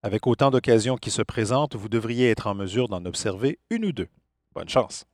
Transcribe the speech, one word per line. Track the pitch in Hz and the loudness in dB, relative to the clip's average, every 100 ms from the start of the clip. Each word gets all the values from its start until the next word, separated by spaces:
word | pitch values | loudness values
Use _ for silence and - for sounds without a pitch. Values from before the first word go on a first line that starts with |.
Avec | 110 107 - | -2 0 2
autant | 117 139 | 4 4
d'occasions | 131 123 113 110 127 | 4 6 4 4 -4
qui | - | -4
se | - | -4
présentent, | 107 - 104 127 147 113 | -2 -2 0 0 -2 -6
vous | 104 | -4
devriez | 113 110 120 127 | -2 -2 2 4
être | 107 107 | 2 -2
en | 98 | -6
mesure | 98 104 123 | -2 -2 -2
d'en | 95 90 | -4 -6
observer | 85 - 95 131 170 _ | -4 -4 0 -2 -2 _
une | 226 214 | -4 -2
ou | |
deux. | 131 90 _ _ _ _ - | -4 -8 _ _ _ _ -14
Bonne | - | 0
chance. | 131 113 - - | 0 0 -8 -18